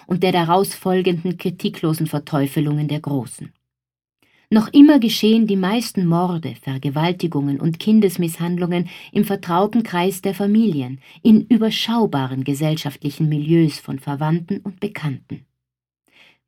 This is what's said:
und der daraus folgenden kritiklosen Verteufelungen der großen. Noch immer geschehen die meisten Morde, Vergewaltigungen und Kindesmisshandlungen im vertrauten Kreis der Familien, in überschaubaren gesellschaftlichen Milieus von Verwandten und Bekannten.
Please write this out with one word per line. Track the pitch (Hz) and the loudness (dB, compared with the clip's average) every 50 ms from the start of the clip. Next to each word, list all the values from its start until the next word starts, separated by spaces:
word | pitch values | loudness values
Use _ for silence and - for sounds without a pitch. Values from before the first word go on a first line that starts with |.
| - - | -8 -6
und | 185 175 190 | -4 0 0
der | 185 | 2
daraus | 185 180 165 160 170 190 196 196 - | 2 0 2 2 2 2 2 0 -4
folgenden | - - 190 185 185 180 185 175 160 170 185 170 180 | -6 -4 -2 0 0 0 0 -2 -2 -4 -6 -8 -4
kritiklosen | - 185 180 - - 202 208 - - 160 156 160 165 147 | -6 -8 -8 -4 -6 -8 -6 -4 -2 -2 -2 -2 -4 -4
Verteufelungen | - 147 151 - - 143 139 135 - 160 151 147 147 151 151 151 | -4 -8 -8 -4 -2 -2 -2 -2 -2 -2 -2 -2 -2 -2 -2 -4
der | 143 151 | -4 -6
großen. | - 147 143 135 113 110 - - - - _ _ _ _ _ _ _ _ _ _ _ _ _ _ _ _ _ _ _ _ | -6 -4 -6 -6 -6 -8 -12 -18 -20 -20 _ _ _ _ _ _ _ _ _ _ _ _ _ _ _ _ _ _ _ _
Noch | 214 220 214 - - | 2 2 2 4 8
immer | 285 285 302 302 285 | 8 10 10 8 6
geschehen | 226 226 220 - - 214 220 226 226 | 4 2 -2 0 2 4 4 4 4
die | - 196 | 2 0
meisten | 190 185 180 214 247 240 - - 202 185 170 | 0 0 0 0 -2 -4 -4 -4 -2 0 2
Morde, | 165 170 180 180 180 165 160 127 117 - | 2 2 2 0 -2 -4 -6 -8 -12 -10
Vergewaltigungen | - 135 135 131 131 156 131 151 160 175 180 180 - 165 165 147 139 143 139 139 | -8 -8 -8 -6 -6 -4 -2 0 -2 -2 -2 -2 -4 -4 -4 -2 -2 -2 -4 -2
und | - 165 165 165 | -2 -4 -4 -2
Kindesmisshandlungen | - 214 214 220 208 190 185 - 175 165 165 - 170 175 180 175 180 170 180 175 170 175 - - - - | 0 2 4 4 4 2 0 -2 -4 -4 -4 -6 -6 -4 -4 -4 -4 -2 -2 -2 -4 -4 -8 -16 -20 -6
im | - 208 208 | -2 -2 -2
vertrauten | 208 196 196 - 170 170 175 202 208 214 233 220 | 0 -2 -6 -4 -2 0 0 0 2 0 -2 -2
Kreis | - - 175 175 190 190 - - | -2 -2 -2 -2 -2 -2 -4 -6
der | 196 185 | -6 -4
Familien, | 185 202 202 208 220 226 214 165 143 127 123 131 135 - - - - | -2 -2 2 2 2 2 2 0 -2 -4 -6 -10 -14 -16 -20 -20 -2
in | _ 233 220 214 - | _ 6 6 6 6
überschaubaren | - 240 220 220 220 214 - - - 226 240 220 - - 139 135 127 131 131 131 | 4 2 2 2 0 0 -2 -4 -2 0 0 0 0 0 -2 -4 -2 -4 -4 -4
gesellschaftlichen | 139 143 135 156 156 156 156 - 143 139 - - 147 139 - 165 151 | -4 -4 -2 0 -2 -2 -2 -4 -8 -10 -6 -8 -8 -4 -2 0 0
Milieus | 151 151 147 156 165 165 165 151 - - | 0 -2 0 2 4 4 4 2 0 -4
von | - - 139 135 | -10 -10 -10 -10
Verwandten | - - 143 139 151 156 165 170 170 170 202 - | -6 -8 -6 -4 -2 -2 -2 -2 -4 -6 -10 -10
und | - 214 190 - | -10 -12 -12 -10
Bekannten. | - 208 214 - 151 151 131 120 - _ - - - _ _ _ _ _ _ _ _ _ _ _ _ _ _ _ - _ _ _ _ | -10 -10 -10 -8 -8 -8 -8 -8 -12 _ -16 -16 -16 _ _ _ _ _ _ _ _ _ _ _ _ _ _ _ -20 _ _ _ _